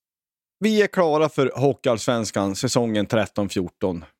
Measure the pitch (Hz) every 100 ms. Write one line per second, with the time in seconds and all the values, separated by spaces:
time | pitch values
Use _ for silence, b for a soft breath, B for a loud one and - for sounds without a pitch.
0 | _ _ _ _ _ - 208 214 202 190
1 | 170 151 151 - 135 - 139 123 131 113
2 | - 120 107 107 98 95 127 131 117 107
3 | 101 113 98 - 101 101 87 - 95 85
4 | -